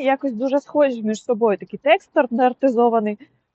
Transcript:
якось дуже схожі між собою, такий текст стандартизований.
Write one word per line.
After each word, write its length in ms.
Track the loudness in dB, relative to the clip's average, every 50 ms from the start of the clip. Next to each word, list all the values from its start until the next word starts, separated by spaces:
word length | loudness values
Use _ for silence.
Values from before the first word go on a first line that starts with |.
| 0
якось 300 | -2 -2 -2 -2 -6 -6
дуже 260 | -4 -4 -2 -2 -2
схожі 440 | -4 -2 0 0 2 2 0 -2 -4
між 200 | -6 -6 -6 -4
собою, 340 | -6 -2 0 0 0 0 -2
такий 220 | -6 -12 -16 -6 0
текст 260 | 2 2 2 0 _
стандартизований. 1120 | _ -2 0 0 0 0 0 0 0 0 0 0 2 2 2 2 2 0 0 -2 -4 -6 -12 _ _ _ _ _